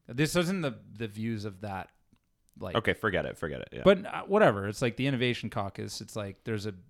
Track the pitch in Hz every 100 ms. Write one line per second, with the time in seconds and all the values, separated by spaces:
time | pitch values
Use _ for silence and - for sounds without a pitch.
0 | - 120 151 175 170 196 151 107 - 107
1 | 113 104 113 110 104 92 104 95 - _
2 | _ _ _ _ _ - 95 90 104 90
3 | 110 90 73 - 82 67 - - - 196
4 | - - 190 202 190 101 98 107 123 -
5 | 135 131 123 117 110 110 98 - 104 -
6 | 101 113 101 95 - 110 101 92 -